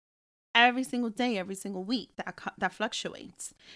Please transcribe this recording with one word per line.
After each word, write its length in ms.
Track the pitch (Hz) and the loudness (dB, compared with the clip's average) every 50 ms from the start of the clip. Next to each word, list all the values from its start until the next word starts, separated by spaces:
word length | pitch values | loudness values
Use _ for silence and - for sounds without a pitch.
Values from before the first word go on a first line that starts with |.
| _ _ _ _ _ _ _ _ _ _ - | _ _ _ _ _ _ _ _ _ _ 6
Every 300 | 233 240 247 240 262 254 | 8 8 8 6 4 -2
single 260 | - - 240 240 233 | 0 0 0 0 0
day, 260 | 220 - 247 247 226 | 0 0 0 2 2
every 180 | 190 180 196 196 | 0 -2 -4 -6
single 280 | 190 - 196 202 185 190 | -8 -6 -6 -6 -4 -2
week, 260 | 196 254 208 - - - | -2 -2 -2 -4 -6 -10
that 200 | - - 180 - | -10 -8 -8 -8
co-, 140 | - - 196 - - | -8 -8 -8 -4 -2
that 140 | 196 180 | -2 -2
fluctuates. 800 | - - 214 233 - - - - - - - - - - - - - _ - - - | 0 -2 -4 -4 -4 -4 -6 -6 -8 -10 -14 -16 -14 -12 -14 -14 -14 _ -20 -20 -20